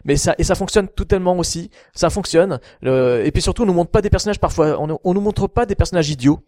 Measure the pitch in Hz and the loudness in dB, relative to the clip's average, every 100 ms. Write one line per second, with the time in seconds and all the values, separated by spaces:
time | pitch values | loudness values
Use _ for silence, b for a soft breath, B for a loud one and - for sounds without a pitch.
0 | - 143 180 - 170 240 190 220 190 - | -2 0 2 0 0 0 0 0 0 -4
1 | 185 196 180 180 165 170 131 b b - | -2 0 0 0 -2 -6 -12 b b -4
2 | 170 202 180 165 190 135 b b 127 131 | -2 -2 0 2 2 -2 b b 0 2
3 | 127 120 131 - - 180 220 175 170 220 | 2 2 0 0 -2 0 0 2 2 0
4 | 202 190 208 202 170 - 156 147 156 160 | 2 0 0 -2 -2 0 0 0 -4 -4
5 | 185 190 208 202 196 - 233 202 - 180 | -2 0 0 -2 -2 -2 -2 0 0 0
6 | 147 143 185 - | -2 0 0 0